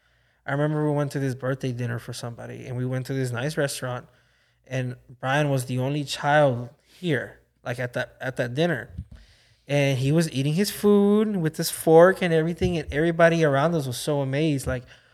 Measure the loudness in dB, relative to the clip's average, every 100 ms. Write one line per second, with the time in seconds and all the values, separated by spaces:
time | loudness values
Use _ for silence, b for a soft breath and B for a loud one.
0 | _ _ _ _ -4 0 0 0 0 0
1 | -2 -2 -4 -4 -4 -4 -4 -4 -4 -6
2 | -8 -12 -12 -12 -14 -14 -10 -6 -4 -4
3 | -4 -4 -2 -2 -4 -2 -4 -4 -8 -10
4 | -12 _ _ _ _ _ _ -6 -6 -10
5 | _ -8 0 2 2 0 -2 -4 -2 -4
6 | -4 -4 2 4 4 2 -8 _ _ -10
7 | -4 -4 -4 -16 _ _ -10 -6 -6 -6
8 | -8 _ -10 -6 -4 0 0 -2 -6 -14
9 | -14 b b b b b -4 0 2 0
10 | 2 2 0 -2 -2 0 -2 0 4 6
11 | 6 4 2 0 -2 -2 -6 -2 6 8
12 | 8 6 2 2 0 0 -2 -2 -2 0
13 | 0 4 4 6 2 4 2 0 -4 -6
14 | -4 -2 -2 0 0 0 -4 -8 -10 b
15 | b